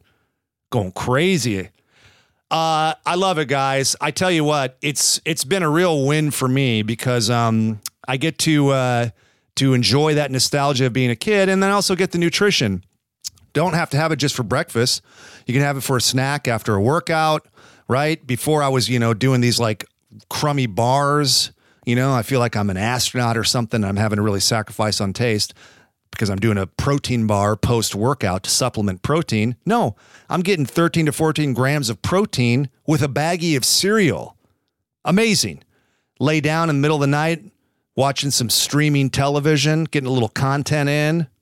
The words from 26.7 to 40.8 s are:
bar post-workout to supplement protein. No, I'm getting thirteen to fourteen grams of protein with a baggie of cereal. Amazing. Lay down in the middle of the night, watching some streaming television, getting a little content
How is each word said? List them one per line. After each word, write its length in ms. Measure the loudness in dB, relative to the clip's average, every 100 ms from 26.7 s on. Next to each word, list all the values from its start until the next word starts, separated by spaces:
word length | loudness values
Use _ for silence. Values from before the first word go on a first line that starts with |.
| -4 -2 -2 -2 -2 0
bar 300 | 2 0 0
post-workout 880 | 0 0 -2 -2 -2 0 -2 -2
to 60 | -2
supplement 520 | -2 -2 -2 -2 -2
protein. 540 | -2 -2 0 0 0 -2 -2
No, 300 | 0 0 -4 -16 -20 -6
I'm 120 | -2
getting 260 | 0 0 0
thirteen 400 | 2 2 2 0
to 40 |
fourteen 420 | 2 0 0 -2
grams 360 | 0 0 0 -4
of 100 | -6
protein 640 | -2 0 0 0 2 2 -2 -6 -2
with 160 | 0
a 60 | 0
baggie 500 | -2 -2 -2 0 0
of 80 | 0
cereal. 720 | 0 2 2 2 0 -8 -18 _ _ _ _ _ _
Amazing. 600 | 0 2 2 0 -2 -8 -18 _ _ _ _ -4
Lay 220 | 0 2
down 280 | 0 0 0
in 60 | 2
the 60 |
middle 160 | 0 2
of 40 |
the 60 | 0
night, 360 | 0 0 -4 -8 _ _ _ _ -2
watching 340 | 0 0 -2
some 220 | -2 -2
streaming 580 | -2 0 0 2 2 0
television, 760 | 0 0 0 2 2 2 0 0
getting 220 | -2 0
a 60 |
little 160 | 0 0
content 600 | 0 -2 -2 -2 -2